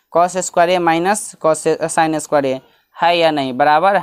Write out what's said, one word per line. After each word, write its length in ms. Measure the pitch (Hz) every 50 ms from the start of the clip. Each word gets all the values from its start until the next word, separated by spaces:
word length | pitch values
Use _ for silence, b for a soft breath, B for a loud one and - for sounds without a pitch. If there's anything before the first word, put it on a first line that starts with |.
| b _
cos 240 | - 165 175 180 165 185
स्क्वायर 320 | 175 - - 180 170 175
A 120 | 185 180
माइनस 420 | 170 165 160 165 175 190 214 208 - - - _
cos 260 | - 160 156 - - 165 156 - 156 160
sin 280 | - 170 160 160 156 151
square 240 | - - 151 147 139
A, 120 | 131 131 131 b b b b b b _
है 200 | - 170 170 175 170
या 120 | 165 160
नहीं, 220 | 151 143 135 131 123
बराबर 420 | 127 143 147 151 156 180 196 202 180